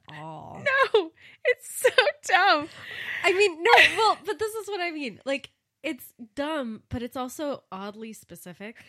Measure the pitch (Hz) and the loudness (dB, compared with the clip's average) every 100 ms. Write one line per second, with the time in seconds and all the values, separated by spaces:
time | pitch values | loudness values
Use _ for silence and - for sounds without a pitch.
0 | - 151 156 156 151 - 539 539 508 440 | -18 -16 -14 -14 -14 -6 0 2 4 2
1 | 330 - - - 508 494 - - - - | 0 -8 -20 -6 -2 -2 -6 0 2 4
2 | - 622 - 370 392 311 302 - - - | 2 0 2 4 4 2 0 -12 -14 -12
3 | - - 359 370 415 320 370 480 - 381 | -10 -2 0 4 2 2 6 8 8 4
4 | 440 339 359 302 427 440 403 403 349 311 | 2 2 -2 -6 -6 -6 -8 -6 -6 -6
5 | 262 170 254 277 - _ _ _ 294 262 | -10 -8 -6 -6 -8 _ _ _ -10 -10
6 | - - 233 - 294 311 240 220 _ 254 | -14 -20 -14 -8 -6 -4 -6 -10 _ -10
7 | 240 269 254 - 294 247 _ 190 202 214 | -8 -8 -10 -8 -8 -8 _ -12 -12 -12
8 | 226 214 - 175 180 175 208 - | -14 -16 -18 -20 -18 -16 -16 -16